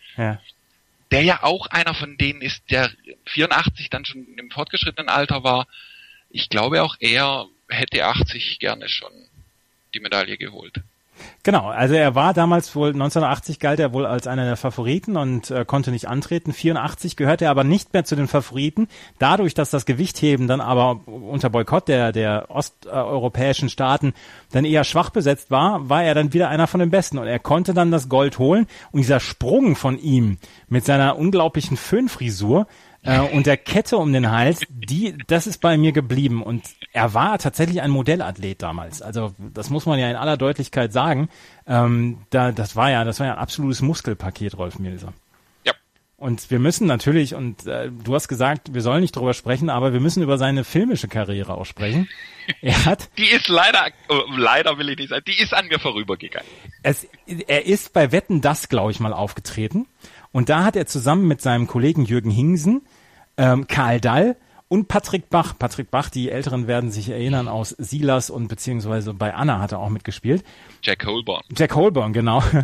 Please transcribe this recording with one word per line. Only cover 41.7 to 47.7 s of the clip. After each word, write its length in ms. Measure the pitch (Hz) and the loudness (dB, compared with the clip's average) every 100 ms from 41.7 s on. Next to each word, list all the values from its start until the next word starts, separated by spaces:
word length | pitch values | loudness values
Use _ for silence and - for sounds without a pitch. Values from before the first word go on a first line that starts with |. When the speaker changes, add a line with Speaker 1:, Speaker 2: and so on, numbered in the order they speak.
| 120 120 120 120 110 - | 2 4 2 0 -6 -2
Speaker 1:
da, 200 | 131 123 | 0 0
das 240 | 113 104 110 | 0 -4 0
war 140 | 123 | 2
ja, 140 | 123 | 2
das 160 | 113 107 | 0 -2
war 80 | 135 | -4
ja 60 | |
ein 60 | 107 | -4
absolutes 440 | 120 - 139 120 | -6 -4 -4 0
Muskelpaket, 760 | 131 160 - 101 95 - 101 95 | -2 -2 -4 -6 -6 -6 -8 -6
Rolf 220 | 90 95 | -8 -8
Milser. 340 | 92 92 92 92 _ _ _ _ 127 | -10 -10 -14 -18 _ _ _ _ -6
Speaker 2:
Ja. 80 | - _ _ _ - | -6 _ _ _ -10
Speaker 1:
Und 320 | 135 113 - | -6 -6 -2
wir 80 | 123 | 0
müssen 300 | 143 - 190 | 2 2 2
natürlich, 480 | 117 139 160 135 - | 2 2 2 0 -4
und, 320 | 123 104 | -8 -8
äh, 240 | - | -8